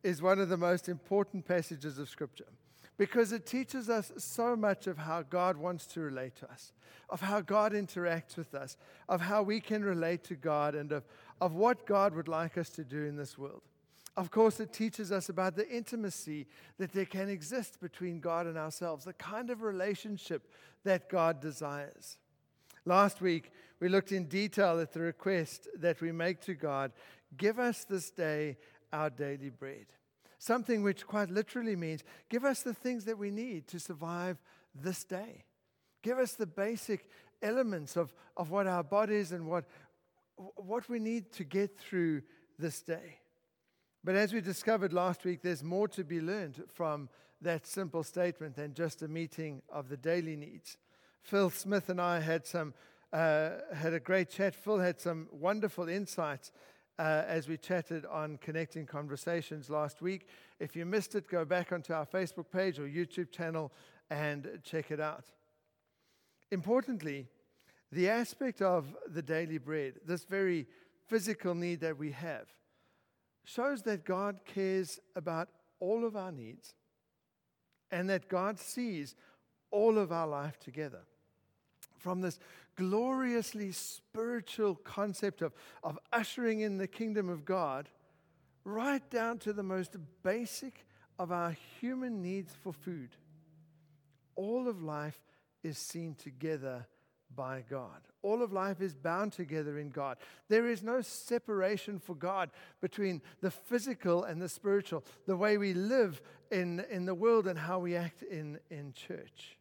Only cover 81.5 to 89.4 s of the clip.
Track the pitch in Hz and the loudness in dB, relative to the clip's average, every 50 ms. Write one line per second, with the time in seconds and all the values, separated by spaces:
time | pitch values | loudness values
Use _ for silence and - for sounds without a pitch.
81.5 | _ _ _ _ _ _ - - _ - - 180 185 180 185 180 156 - - - | _ _ _ _ _ _ -20 -20 _ -8 -4 -2 -2 0 0 -2 -2 -4 -14 -20
82.5 | - - - _ _ - 185 185 196 214 240 262 262 262 262 247 240 233 220 - | -20 -20 -20 _ _ -2 0 2 2 2 4 2 2 2 2 2 2 2 0 -2
83.5 | - 214 208 196 175 - - - - - _ _ - 220 226 233 240 233 185 - | -6 -6 -6 -4 -4 -6 -8 -8 -10 -12 _ _ -6 -4 -2 -2 -2 -4 -4 -6
84.5 | - - 214 202 180 151 - - - - 202 208 185 - - 202 185 - 165 151 | 0 2 2 2 2 0 -6 -8 -2 -2 -2 -2 0 0 -2 -2 0 0 -4 -4
85.5 | - - - - - - - 151 147 170 _ _ - 233 220 - - - 240 226 | -4 -8 -20 -20 -18 -6 -6 -6 -6 -6 _ _ 2 2 2 0 -4 0 0 0
86.5 | 220 214 214 214 196 190 196 185 - - 226 220 214 214 196 180 175 160 147 - | 2 2 0 0 0 -2 -2 -4 -4 -4 -4 0 0 0 0 0 -2 -4 -2 0
87.5 | 190 190 170 147 135 135 151 - _ _ _ _ _ _ _ _ _ _ _ _ | 2 2 2 2 0 -2 -6 -8 _ _ _ _ _ _ _ _ _ _ _ _
88.5 | _ _ _ 196 208 220 240 277 285 269 269 - - 233 226 233 233 214 | _ _ _ -4 -2 0 2 2 2 0 0 -2 0 0 0 0 -2 -2